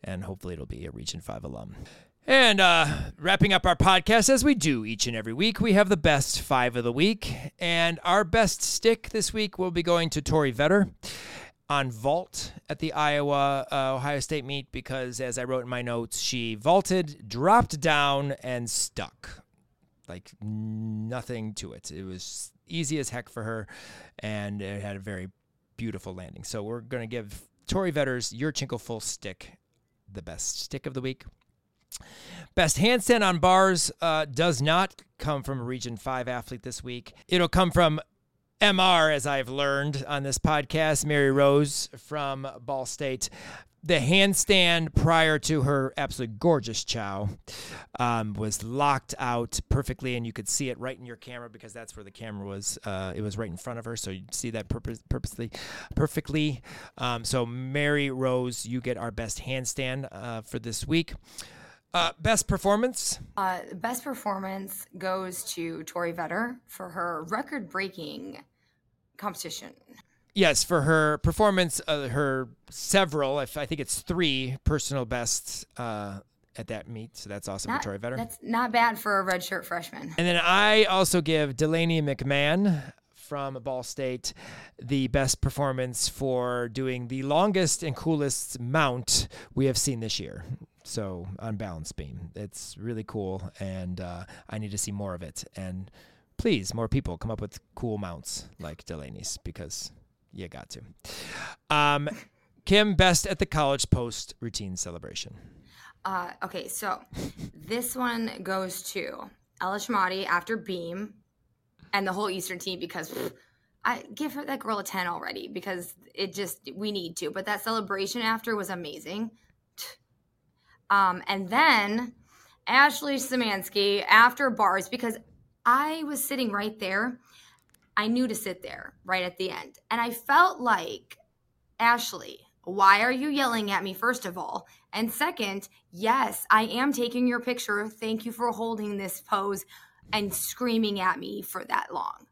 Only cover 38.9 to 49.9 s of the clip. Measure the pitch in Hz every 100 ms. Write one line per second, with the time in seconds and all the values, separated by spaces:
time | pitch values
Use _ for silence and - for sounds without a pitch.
38.9 | 175 156 151 135 139 123 135 143 139 143
39.9 | 139 135 143 139 131 165 151 143 156 156
40.9 | 151 147 147 139 135 139 143 147 - -
41.9 | 123 - 151 143 135 135 127 120 139 131
42.9 | - 143 131 - - - - - _ 156
43.9 | 170 123 190 196 190 - 196 175 170 160
44.9 | - 160 165 160 151 - 156 135 143 131
45.9 | - 139 - 120 104 170 156 117 110 -
46.9 | 123 101 98 104 101 - - - - -
47.9 | - 120 117 110 101 107 104 110 127 143
48.9 | 135 _ - 127 120 117 - - 131 135